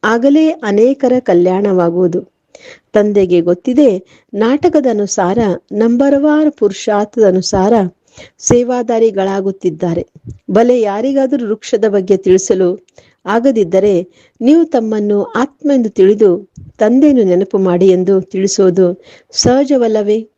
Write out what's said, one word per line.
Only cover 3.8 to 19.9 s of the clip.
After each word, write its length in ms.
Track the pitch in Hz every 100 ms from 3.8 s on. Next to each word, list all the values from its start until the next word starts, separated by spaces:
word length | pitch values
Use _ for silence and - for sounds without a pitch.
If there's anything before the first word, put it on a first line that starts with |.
| 285 190 - _ _
ನಾಟಕದ 520 | 202 226 294 359 302 254
ಅನುಸಾರ, 480 | 214 202 - 190 240 214 175 _
ನಂಬರ್ವಾರ್ 760 | 208 226 240 277 277 294 302 302
ಪುರುಷಾರ್ಥದ 760 | 302 202 196 - 208 208 -
ಅನುಸಾರ 480 | 208 185 - 196 190 233 185 _ _ - - _
ಸೇವಾದಾರಿಗಳಾಗುತ್ತಿದ್ದಾರೆ. 1700 | - 240 247 247 233 226 226 196 190 196 196 190 185 156 180 170 - - - - -
ಬಲೆ 300 | 196 240 247
ಯಾರಿಗಾದರೂ 680 | 208 202 254 269 269 269 226
ವೃಕ್ಷದ 380 | 220 - 226 214
ಬಗ್ಗೆ 280 | 202 185 190
ತಿಳಿಸಲು 720 | 190 190 - 185 180 190 _ _ _ _ 185
ಆಗದಿದ್ದರೆ 840 | 226 254 226 180 190 208 185 180 _ _ _
ನೀವು 240 | 233 320
ತಮ್ಮನ್ನು 600 | 320 269 220 214 208 208
ಆತ್ಮ 460 | - 233 - _ 294
ಎಂದು 180 | 269 220
ತಿಳಿದು 640 | - 190 208 208 180 - - - _
ತಂದೆಯನ್ನು 440 | 220 254 294 262
ನೆನಪು 360 | 196 180 190 196
ಮಾಡಿ 300 | 190 175 190
ಎಂದು 320 | 185 180 190
ತಿಳಿಸೋದು 840 | 190 190 190 - 185 175 180 180 - - _
ಸಹಜವಲ್ಲವೇ? 1000 | - - 254 277 277 226